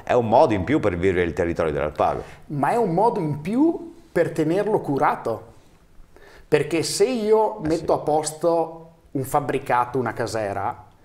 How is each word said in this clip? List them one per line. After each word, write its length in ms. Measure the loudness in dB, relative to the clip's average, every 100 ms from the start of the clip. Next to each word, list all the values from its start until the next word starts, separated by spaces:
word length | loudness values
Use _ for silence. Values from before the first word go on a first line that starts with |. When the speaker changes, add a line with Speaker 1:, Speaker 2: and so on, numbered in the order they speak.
Speaker 1:
è 100 | 0
un 140 | 2 4
modo 240 | 6 6
in 100 | 4
più 160 | 0 0
per 160 | 0 0
vivere 280 | 2 2
il 100 | 0
territorio 380 | 0 -2 0 0
dell'Alpago. 500 | 0 -2 0 0 -2 -8 -16 -10
Speaker 2:
Ma 240 | -4 0
è 60 | 0
un 180 | 0
modo 260 | 2 0 0
in 220 | -4 -4
più 540 | -4 0 2 0 -8 -18 -6
per 180 | -2 0
tenerlo 520 | 0 0 0 0 -2
curato. 680 | 0 0 0 0 -4 -6 -8 -20 -20 -20 _ -20 -20 -20 -20 -20 0
Perché 320 | 0 2 -2
se 240 | -2 0 0
io 560 | 2 2 4 2 -2
Speaker 1:
Eh, 60 | -4
Speaker 2:
metto 260 | -2 0
Speaker 1:
sì. 60 | 0
Speaker 2:
a 40 |
posto 840 | 2 0 -2 -2 0 2 0 -6 -20 -20 _
un 120 | -8
fabbricato, 760 | -2 -2 0 -2 0 0 0 -2
una 140 | -2
casera, 720 | -2 -4 -2 -4 -4 -6 -8 -14 -20